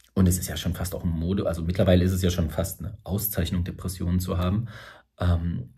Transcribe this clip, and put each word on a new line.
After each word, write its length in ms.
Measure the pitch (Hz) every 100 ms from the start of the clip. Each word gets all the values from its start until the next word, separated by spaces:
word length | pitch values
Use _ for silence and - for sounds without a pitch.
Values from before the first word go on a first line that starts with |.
| _
und 120 | 95 90
es 100 | 90
ist 120 | -
ja 80 | 78
schon 180 | 85
fast 220 | 85 90 -
auch 80 |
eine 80 | 87
Mode, 340 | 80 85 98 -
also 160 | 82
mittlerweile 420 | 82 87 95 90
ist 60 | 90
es 120 | 92
ja 80 | 90
schon 200 | 87 82
fast 300 | - 85 -
eine 180 | 80 -
Auszeichnung, 580 | - 98 - - 85 92
Depressionen 560 | 87 - 92 - 87 90
zu 180 | 90 87
haben, 300 | 90 104 123 - - - _ -
ähm, 520 | 90 85 85 - -